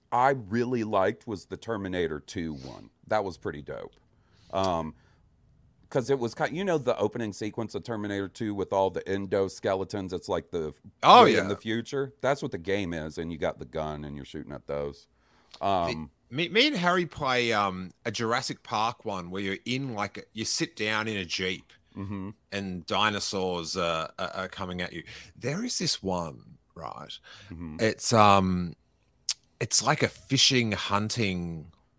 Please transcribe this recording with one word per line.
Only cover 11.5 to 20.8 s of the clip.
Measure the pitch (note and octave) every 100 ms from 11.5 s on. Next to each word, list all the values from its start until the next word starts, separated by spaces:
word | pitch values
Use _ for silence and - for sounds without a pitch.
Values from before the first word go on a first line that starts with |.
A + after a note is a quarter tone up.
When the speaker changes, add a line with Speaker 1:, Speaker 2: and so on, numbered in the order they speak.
| G2+
Speaker 1:
future. | A2 A2+ A2+ C#3 C#3 -
That's | B2+ C#3+
what | -
the | F#2+
game | E2+ G2 F#2
is, | E2+ D#2 D2+
and | E2
you | D#2+
got | E2+ -
the | B1
gun, | D#2 D#2 D2+ D2+
and | C#2+
you're | C2+
shooting | D#2 -
at | C#2+ -
those. | C#2+ C#2+ C#2+ - _ _ _ _ -
Speaker 2:
The | G2
Speaker 1:
Um, | F#2+ E2+ D#2+ D2+ _ -
Speaker 2:
me, | B2+ E3+
me | F#3 C#4+
and | C4
Harry | F3 F3+ F3
play, | - C#3+ B2 A#2+
um, | G#2+ G2+ F#2 F#2 - A#2+
a |
Jurassic | G#2 A2+ A#2+ C3 B2
Park | - A2 A2+ A#2 A2
one | G2 F2
where | F#2+
you're | G2 G2 -
in, | B2+ C3+
like, | G#2+ G2+ -
a, | -
you | - A2
sit | - A#2+
down | -